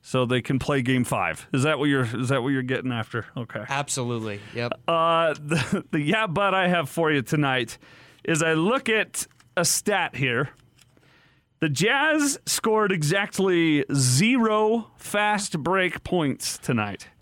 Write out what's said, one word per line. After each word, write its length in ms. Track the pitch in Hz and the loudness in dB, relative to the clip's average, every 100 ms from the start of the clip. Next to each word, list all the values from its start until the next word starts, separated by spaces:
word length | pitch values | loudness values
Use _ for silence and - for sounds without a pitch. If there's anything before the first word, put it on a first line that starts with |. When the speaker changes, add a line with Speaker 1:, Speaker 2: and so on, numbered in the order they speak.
Speaker 1:
So 240 | - 131 120 | -2 0 2
they 160 | 127 | 0
can 160 | - 135 | 0 -2
play 240 | - 143 | 0 -2
game 220 | 127 131 | 2 0
five. 440 | 120 120 87 80 - | 0 0 -2 -6 -4
Is 120 | 135 | 0
that 160 | 139 120 | 0 2
what 60 | 147 | 2
you're, 160 | 139 120 113 | 2 0 -2
is 120 | 120 | -2
that 120 | 135 | 0
what 80 | 123 | 0
you're 120 | 139 | -2
getting 320 | 127 131 127 | -2 -2 -2
after? 320 | 117 107 117 - - | -4 -4 -8 -8 -12
Okay. 300 | 117 110 104 | -10 -10 -6
Speaker 2:
Absolutely. 720 | 139 143 - 120 120 110 101 107 113 | -4 -4 -4 -4 -4 -6 -10 -10 -6
Yep. 160 | 120 - - | -4 -4 -2
Speaker 1:
Uh, 460 | 165 165 165 165 | 0 2 2 2
<laughs> 60 | 147 | -2
the, 440 | 147 160 123 196 - | -2 -2 0 -4 -2
the 80 | 165 | -2
yeah, 280 | 147 220 220 | 0 0 0
but 260 | 147 202 | 0 2
I 160 | 190 180 | 2 2
have 180 | 175 143 | 2 0
for 220 | - 160 | 0 2
you 100 | 147 | 2
tonight 560 | 123 156 143 127 117 - - - - - | 0 0 2 0 -2 -8 -20 -20 -20 -12
is 180 | - 160 | -2 0
I 120 | 165 | 2
look 340 | 160 175 254 226 | 2 2 0 0
at 400 | 220 190 - - _ _ - | 0 0 -6 -10 _ _ -2
a 80 | 170 | 0
stat 500 | - - 196 165 127 | 0 0 0 -2 -2
here. 340 | 135 120 135 - - _ - _ _ _ _ _ _ _ | -2 0 -2 -8 -20 _ -20 _ _ _ _ _ _ _
The 80 | 160 | -2
Jazz 720 | 131 196 277 302 311 294 277 - | 0 2 2 2 2 0 -2 -4
scored 480 | - 220 214 208 | -2 0 2 2
exactly 920 | 190 147 196 208 - 190 175 165 147 139 | 0 0 0 -2 0 2 4 4 2 2
zero 1000 | 143 127 127 214 262 226 214 214 233 220 _ | 2 2 4 4 4 2 2 2 0 -4 _
fast 640 | - 208 208 208 202 175 | -4 0 0 0 -2 -4
break 440 | 135 190 180 - - | 0 0 0 -4 -2
points 520 | 180 147 - - - | 0 0 -2 -6 -8
tonight. 520 | - 120 104 95 - _ | -2 -2 -2 -6 -14 _